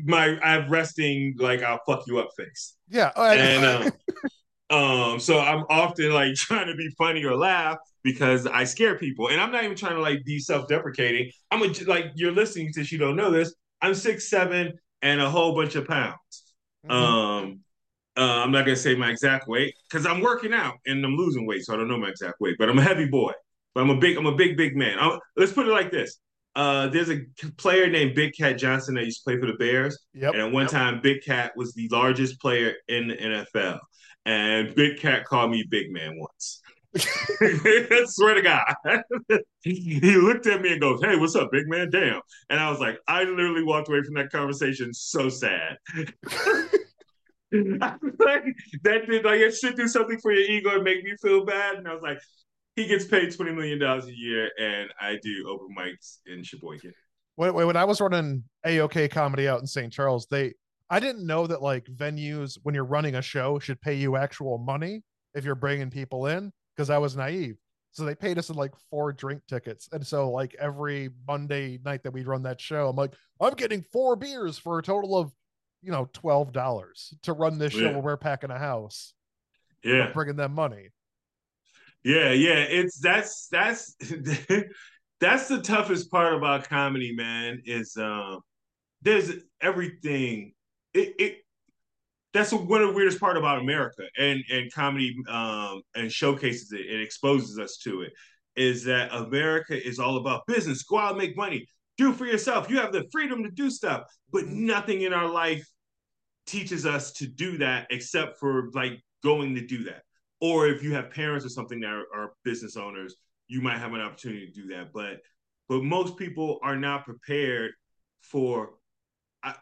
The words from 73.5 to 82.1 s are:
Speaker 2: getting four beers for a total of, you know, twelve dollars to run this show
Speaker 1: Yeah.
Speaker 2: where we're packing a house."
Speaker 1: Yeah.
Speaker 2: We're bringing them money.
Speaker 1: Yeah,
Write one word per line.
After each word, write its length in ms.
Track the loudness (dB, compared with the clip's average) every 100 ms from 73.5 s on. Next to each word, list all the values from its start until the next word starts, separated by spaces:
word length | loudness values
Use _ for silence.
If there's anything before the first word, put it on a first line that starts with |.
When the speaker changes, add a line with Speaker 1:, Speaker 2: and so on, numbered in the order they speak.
Speaker 2:
getting 280 | 0 -2 -4
four 340 | -4 0 2 0
beers 400 | -2 -8 -8 -8
for 200 | -6 -4
a 60 |
total 340 | 0 -2 0 0
of, 140 | 0 -6 _ _ _ _
you 80 | -6
know, 180 | -4 -4
twelve 380 | -4 2 2 2
dollars 600 | -2 -2 -4 -8 -18 -20 -10
to 100 | -6
run 240 | 0 0 0
this 140 | -2
show 60 | 2
Speaker 1:
Yeah. 100 | 2
Speaker 2:
where 100 | 2
we're 160 | -2 -2
packing 340 | -2 -4 -6
a 60 | -6
house." 540 | -4 -6 -6 -14 -18 _ _ _ _ _ _ _
Speaker 1:
Yeah. 240 | 0 2 2
Speaker 2:
We're 60 |
bringing 220 | -2 -4 -4
them 160 | -4
money. 360 | -2 -4 -4 -18 _ _ _ _ _ _ _ _ _ _ _
Speaker 1:
Yeah, 280 | 2